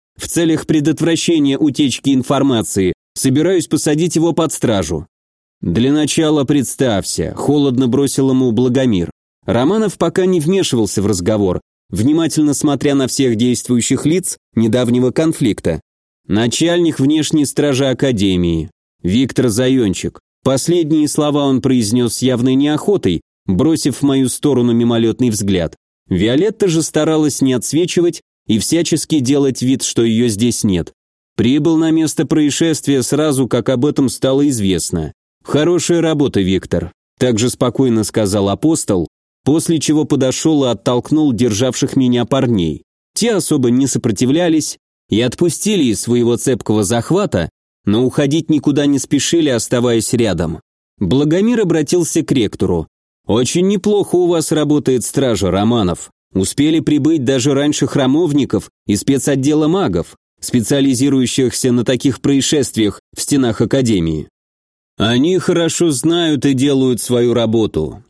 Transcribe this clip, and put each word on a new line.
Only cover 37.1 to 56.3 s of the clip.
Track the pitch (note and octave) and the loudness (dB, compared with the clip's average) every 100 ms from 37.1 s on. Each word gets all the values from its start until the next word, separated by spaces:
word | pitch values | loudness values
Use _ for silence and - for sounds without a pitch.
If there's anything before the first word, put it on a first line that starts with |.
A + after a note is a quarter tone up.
| - | -2
также | B2+ A2 A#2+ | 0 0 -2
спокойно | - B2 - C3 A2+ | 0 -2 2 0 2
сказал | G2+ - G#2 G#2 G2 | 0 -2 0 0 0
апостол, | G2 D#3 D#3+ - F#2+ D2+ _ _ _ | 0 -2 -2 -2 -2 -4 _ _ _
после | - D#3 - D#3+ | 0 0 0 -2
чего | - D3+ D3+ | 0 0 0
подошел | C#3 C3 - D#3+ D3+ | 0 0 0 0 2
и | C3 | 0
оттолкнул | A2+ C3+ B2 - D#3 D3+ | -2 -2 -2 0 0 2
державших | A2 B2 G2+ B2+ - C3+ C#3 | 2 0 0 -2 -2 -2 0
меня | B2+ A#2+ | 2 0
парней. | A#2 C3+ B2+ G#2+ E2 D2 _ _ _ | 0 0 0 0 -2 -4 _ _ _
Те | - A#3 | -4 0
особо | G3+ - D3+ A#2+ | 0 0 0 2
не | B2 C3+ | 2 0
сопротивлялись | B2 A#2+ G2+ B2 D#3 F3 D#3+ D3+ - _ _ - | -2 -2 0 0 0 2 0 -2 -10 _ _ -4
и | G#2 | -2
отпустили | B2+ - E3+ - G#3 G3+ | -2 0 -2 -2 -2 0
из | B2+ G2+ | 0 -2
своего | - A#2+ A#2 A#2+ | 0 0 2 0
цепкого | C#3 A#2+ - G#2+ | 0 -2 0 0
захвата, | F#2+ A#2+ - F3 G3+ F#2 D#2+ _ _ _ | 0 -2 0 -2 0 -2 -4 _ _ _
но | - G#2+ | -2 0
уходить | B2+ - C#3+ D#3+ - | 0 0 0 -2 0
никуда | D3+ D3+ C#3+ C#3+ | 0 0 0 0
не | C#3 | 0
спешили, | - C#3 - E3+ D3+ | 0 -2 0 0 2
оставаясь | A#2 - B2 B2 A2+ - | 0 0 0 2 0 0
рядом. | B2 A2+ F2 D#2+ D#2+ _ _ _ - | 0 0 0 -4 -6 _ _ _ -6
Благомир | F#2 C3 D3 F3 A3 A#3+ | 0 2 2 2 2 0
обратился | F#3 D#3+ D3 F3+ D#3+ F3 | 0 0 0 0 0 -2
к | C#3+ | 0
ректору. | C#3 G2+ - F#2+ E2+ D#2+ _ _ _ - | 0 0 -2 -2 -2 -4 _ _ _ -2
«Очень | G#2+ C3 F3 F#3+ | 0 0 0 0
неплохо | G#3 G3+ G#3 - F3 | 0 0 0 0 0
у | F3 | 2
вас | E3+ D#3 | 0 0
работает | D#3 D3 D3 C#3 B2+ | 0 2 0 2 0
стража, | - - C3 G#2 F#2+ | 0 -2 0 0 0
Романов. | F#2 A2 A#2+ F#2 D#2+ - _ _ | 0 2 2 0 -4 -10 _ _